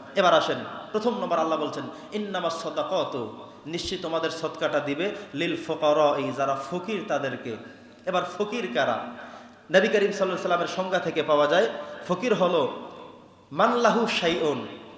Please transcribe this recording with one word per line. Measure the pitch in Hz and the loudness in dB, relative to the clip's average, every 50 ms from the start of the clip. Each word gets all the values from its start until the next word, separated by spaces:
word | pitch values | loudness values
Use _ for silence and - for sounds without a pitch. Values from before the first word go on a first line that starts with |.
| - - - | -14 -4 0
এবার | 202 185 175 165 | 2 4 6 6
আসেন, | 156 - - 143 123 110 - - - - - | 6 4 2 0 -4 -6 -8 -10 -12 -8 -6
প্রথম | - 214 220 240 220 196 | -4 -2 0 0 0 0
নম্বর | 185 175 170 165 | 0 0 0 2
আল্লাহ | 160 160 160 151 | 2 2 0 0
বলছেন, | 151 139 135 143 127 127 - - - - - | 0 -2 -4 -6 -8 -8 -10 -14 -12 -8 -6
"ইন্নামাস | 214 208 196 190 185 170 165 165 - - | -6 -4 -4 -4 -2 -2 -2 -2 -4 -6
সাদাকাতু", | 160 - 151 147 - 190 180 143 - - 131 117 107 107 - - - - - - | -4 -4 -4 -2 0 0 0 0 -2 -2 -4 -6 -6 -8 -12 -16 -18 -18 -16 -10
নিশ্চয়ই | 143 165 170 - - 196 180 | -8 -6 -6 -4 -4 -6 -6
তোমাদের | 175 160 165 165 160 160 | -4 -4 -2 -2 -2 -2
সদকাটা | 160 160 160 151 - - 160 151 156 147 | -2 -4 -6 -6 -4 -2 -2 0 0 0
দিবে, | 135 143 143 147 175 208 - - - - - | 0 0 -2 -2 -2 -4 -4 -6 -10 -8 -6
"লিল | 143 170 170 160 - - - | -4 -2 -2 -2 -4 -4 -4
ফুকারা", | 156 151 156 151 147 156 151 147 143 143 | -2 0 2 4 6 6 6 4 4 2
এই | 135 131 127 131 | -2 -2 -2 -2
যারা | 139 135 139 - - - | 0 0 -2 -2 -4 -6
ফকির | 170 180 175 214 214 185 156 - | -6 -6 -4 -4 -4 -4 -2 -2
তাদেরকে। | 160 139 139 135 123 117 - 127 110 104 - - - - - - - - - | -2 -2 -2 -2 -4 -6 -6 -8 -8 -8 -10 -14 -18 -20 -20 -20 -20 -12 -6
এবার | - 180 180 175 - - - | -2 -2 -2 -2 -2 -4 -4
ফকির | 208 208 214 240 190 180 - | -4 -4 -4 -4 -4 -2 0
কারা? | 156 135 127 113 | 0 2 2 0
নবী | 104 - - - - - - - - - - - - - - 156 190 190 220 | 0 -4 -8 -12 -12 -14 -16 -16 -18 -18 -20 -20 -20 -4 2 4 4 4 6
করিম | |
সাল্লাল্লাহু | - 208 196 202 - - 190 | 4 4 4 2 2 2 0
আলাইহি | 185 180 170 | 0 0 0
সাল্লামের | - 185 175 170 160 156 | 0 2 2 2 2 0
সংজ্ঞা | - 180 190 190 190 175 | -2 -4 -2 0 0 0
থেকে | - 170 - 160 143 | 0 0 0 0 2
পাওয়া | 139 151 147 147 143 | 4 4 6 6 6
যায়, | 160 180 220 226 - - - - - - - - | 6 6 4 4 2 -4 -8 -10 -12 -8 -4 -2
ফকির | 180 180 220 247 214 | -2 0 2 2 2
হলো | 165 185 175 180 165 135 117 - - - - - - - - - - - - - - - - | 4 4 4 4 4 2 2 0 -6 -10 -14 -14 -16 -16 -18 -18 -20 -20 -20 -20 -20 -20 -6
মান | 135 156 202 233 240 | 0 2 4 4 4
লাহু | 240 240 220 185 226 233 - | 4 4 4 4 4 2 2
শাইউন, | - - 185 170 165 - 165 151 139 123 110 - - - - - - | 0 0 2 2 2 2 2 0 0 0 -4 -8 -10 -14 -16 -18 -20